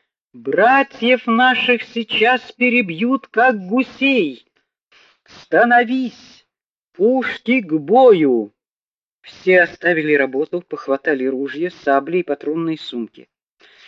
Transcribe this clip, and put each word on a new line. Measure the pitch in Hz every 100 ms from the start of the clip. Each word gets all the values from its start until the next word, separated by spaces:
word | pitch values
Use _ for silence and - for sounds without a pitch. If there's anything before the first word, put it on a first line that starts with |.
| _ _ _
«Братьев | 123 117 160 226 269 262 - 233 247 -
наших | 226 254 247 247 233
сейчас | - 233 226 - 220 254 -
перебьют, | _ 247 240 196 160 240 262 -
как | - 254 214
гусей! | 180 240 254 - 269 254 156 123 _ _ _ _ _ _ _ _
Становись! | _ - - 160 240 240 233 262 247 - - _ _ _ _ _ _
Пушки | - 208 262 220 - - 254
к | 180
бою!» | 156 143 240 254 190 143 120 104 _ _ _ _ _ _ _
Все | - - 185 180
оставили | 170 - 170 160 151
работу, | 147 135 131 151 175
похватали | - 147 - 135 - 139 131
ружья, | 131 139 143 180
сабли | - 143 139 139 180
и |
патронные | 170 139 147 160 165 156
сумки. | - 123 110 - - _ _ _ _ _